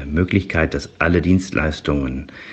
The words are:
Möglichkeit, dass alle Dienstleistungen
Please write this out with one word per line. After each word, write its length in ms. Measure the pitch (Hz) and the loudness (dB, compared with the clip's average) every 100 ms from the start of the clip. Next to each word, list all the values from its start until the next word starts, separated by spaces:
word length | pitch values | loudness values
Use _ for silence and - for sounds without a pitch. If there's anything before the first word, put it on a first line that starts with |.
| 69 | -4
Möglichkeit, 600 | 78 92 98 - 85 80 | 0 2 2 0 0 0
dass 160 | 69 - - | -2 -6 -2
alle 240 | 85 87 | 2 4
Dienstleistungen 1040 | 82 92 - - 78 78 - 71 65 65 - - - | 4 2 2 -2 -2 -2 -2 -2 -2 -6 -10 -14 -18